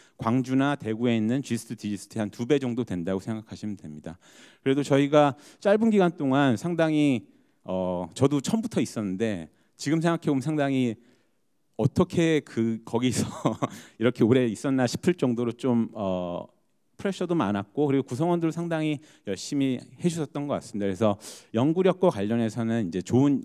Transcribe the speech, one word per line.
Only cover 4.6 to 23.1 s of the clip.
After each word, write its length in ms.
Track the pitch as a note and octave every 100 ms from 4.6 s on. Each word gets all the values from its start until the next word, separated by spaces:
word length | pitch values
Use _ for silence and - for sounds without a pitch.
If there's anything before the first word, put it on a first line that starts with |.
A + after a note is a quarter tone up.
그래도 200 | - C#3
저희가 540 | C#3 C#3 C#3+ D3 D3 C3 - -
짧은 280 | G#3 G#3+ A3+
기간 260 | G#3 F3 E3
동안 400 | C#3 C3+ C#3+ A2
상당히, 680 | E3+ E3+ D#3+ D3+ D3 B2 - _ _ _
어, 460 | - F#2 F#2 F2+ F2+
저도 260 | - C3+ C#3+
처음부터 380 | - A3+ A3 -
있었는데 640 | A2+ - G#2 F#2 A2+ G2 D#2+ _ _ _
지금 240 | - D#3+
생각해보면 380 | E3 E3 - C#3
상당히 540 | B2+ D3+ C#3 C3 B2 A2 _ _ _ _ _ _ _ -
어떻게 640 | G#3+ - F3+ F3+ E3 D#3
그, 400 | - - A2+ A2+
거기서 400 | A2+ A#2 B2+ A#2+ B2+
<laughs> 720 | - C3+ A2 - - - _
이렇게 240 | A#2 A#2+
오래 220 | A2+ C3 B2
있었나 400 | G2+ D3 C3+ B2
싶을 280 | - -
정도로 380 | F3 C3+ A#2 A#2+
좀, 360 | A2+ C3 A#2+ A2
어, 520 | A2+ G2 F#2 F2+ F2 - _ _ _ _ _
프레셔도 400 | G3+ F#3+ F3+ E3+
많았고 500 | G2+ G2+ G2 - D3
그리고 160 | C#3
구성원들 480 | B2+ B2 E3 F3 E3
상당히 480 | D#3+ E3+ D#3+ D#3 D3 - - -
열심히 500 | F#2+ - C#3+ C3+ B2 - -
해주셨던 460 | F3+ E3 C#3+ - C#3+
것 60 |
같습니다. 320 | A#2+ - G#2 G2+
그래서 300 | F#2 A2 G2 - - -
연구력과 560 | A2+ C3+ D#3+ F#3 - F#3
관련해서는 800 | A#2+ G2+ A#2 A2+ G#2+ A2+ A2+ G2
이제 120 | F2
좋은 400 | F2+